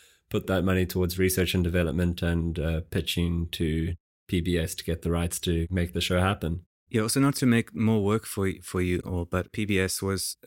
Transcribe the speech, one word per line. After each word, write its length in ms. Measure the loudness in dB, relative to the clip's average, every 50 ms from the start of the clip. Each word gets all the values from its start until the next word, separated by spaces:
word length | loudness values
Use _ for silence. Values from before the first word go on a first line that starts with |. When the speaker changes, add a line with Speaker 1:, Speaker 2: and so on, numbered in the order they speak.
| -20 _ _ _ _ -6
Speaker 1:
put 180 | -4 -4 0
that 160 | 0 0 2
money 240 | 2 2 2 2 2
towards 320 | 0 0 0 0 0 2 2
research 360 | 2 2 4 2 0 2 2
and 100 | 2 2
development 580 | 2 2 2 0 2 0 0 0 0 0 0
and, 360 | 0 0 0 0 0 -2 -2 -2
uh, 220 | -2 -2 -2 -2 -4 -2
pitching 580 | -4 -4 -2 -2 -2 0 0 0 0 -2 -2 -4
to 420 | -4 -2 -2 0 0 0 -2 -2 -4 -8 _ _ _ _ _ -2
P 120 | -2 0
B 160 | 0 0 0
S 180 | 0 0 -2 -6
to 80 | -8 -4
get 180 | -4 -4 -2
the 80 | 0 0
rights 280 | 0 0 0 -2 -4 -4
to 260 | -2 0 0 0 0 0
make 220 | 0 0 0 0
the 80 | -2 -4
show 200 | -2 0 2 2
happen. 440 | 2 2 0 0 -2 -4 -4 -6 -8 _ _ _ _ -4
Speaker 2:
Yeah, 140 | -2 0
also 180 | 0 2 2 2
not 160 | 2 2 2
to 100 | 2 2
make 260 | 4 4 4 2 -2 -2
more 280 | 0 2 2 4 4 2
work 220 | 2 0 0 -2
for 180 | -4 -4 -2 -2
y-, 120 | -2 -2 -4
for 180 | -8 -4 -2 0
you 200 | 0 2 0 0
all, 240 | -2 -2 -4 -4 -2
but 260 | -2 -2 -2 -2 -2
P 140 | -4 -4 -2
B 160 | 0 2 2
S 200 | 2 0 -2 -2
was 360 | -2 -2 -2 -2 -4 -6 -8 _ -14